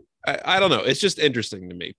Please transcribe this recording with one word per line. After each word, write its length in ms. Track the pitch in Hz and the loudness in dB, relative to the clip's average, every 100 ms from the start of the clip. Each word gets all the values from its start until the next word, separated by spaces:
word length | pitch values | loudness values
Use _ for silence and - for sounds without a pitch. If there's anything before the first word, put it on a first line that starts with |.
| - _ - | -4 _ -4
I, 120 | - | -2
I 160 | - 190 | 0 2
don't 120 | 190 | 4
know. 120 | 117 | 2
It's 160 | 101 143 | 2 2
just 200 | 196 - | 0 2
interesting 500 | 147 120 - 98 90 | 0 0 -4 -8 -12
to 60 | 87 | -12
me 200 | 85 | -12